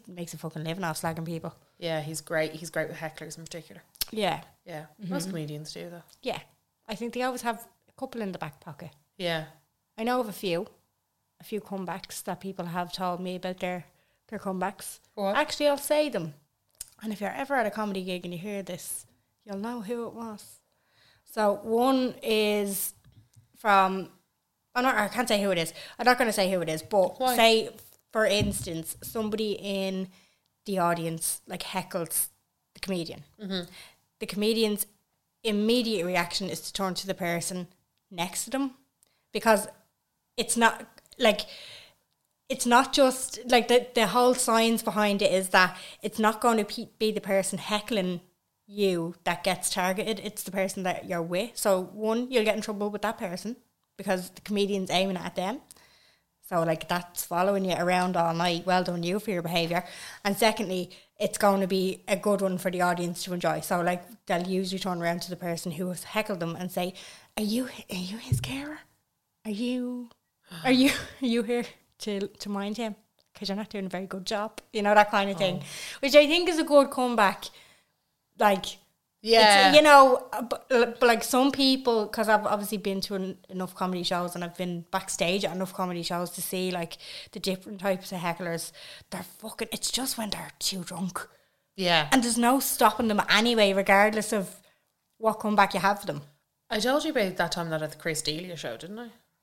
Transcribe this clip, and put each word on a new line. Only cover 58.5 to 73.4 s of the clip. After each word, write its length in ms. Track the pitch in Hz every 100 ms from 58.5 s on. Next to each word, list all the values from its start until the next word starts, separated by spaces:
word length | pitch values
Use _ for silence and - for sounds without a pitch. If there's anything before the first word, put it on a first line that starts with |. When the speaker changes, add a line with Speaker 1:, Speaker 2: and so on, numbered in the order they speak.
| 170
Speaker 1:
Well 180 | 180 180
done 200 | 180 175
you 180 | 170 202
for 100 | 220
your 120 | 175
behaviour. 420 | 170 175 165 175 180 - - -
And 100 | 202 196
secondly, 540 | 220 190 165 185 175 - _ -
it's 180 | 208 -
gonna 300 | 202 196 185
be 360 | 190 190 - -
a 80 | 196
good 240 | 208 196
one 160 | 190 180
for 140 | 190
the 100 | 180
audience 420 | 180 170 175 180
to 100 | 185
enjoy. 260 | 180 175 156
So, 220 | - 180
like, 200 | 175 180 - -
they'll 220 | - 175 180
usually 320 | 185 190 185
turn 240 | 190 175
around 180 | 170 180
to 80 | 180
the 60 | 175
person 360 | 175 165 180
who 160 | 156 180
has 160 | 170
heckled 360 | - 214 220 180
them 160 | 165 165
and 160 | 180
say, 220 | 180 180 - - - _ -
"Are 60 |
you, 220 | 214 233 247 - -
are 60 | 185
you 200 | 180 226
his 240 | 262 -
carer? 380 | - 269 294 302 - _ _ _ _ _
Are 60 | 220
you, 580 | 202 247 254 247 247 233 _ _ _ - 170
are 80 | 262
you, 180 | 254 269 - -
<laughs> 160 | -
are 40 | 262
you 160 | 233
here 220 | 220 240 - - _ -
to, 280 | 214 196 196
to 200 | - 208
mind 300 | 202 202 214
him? 180 | 226 202 _ _ _
'Cause 140 | -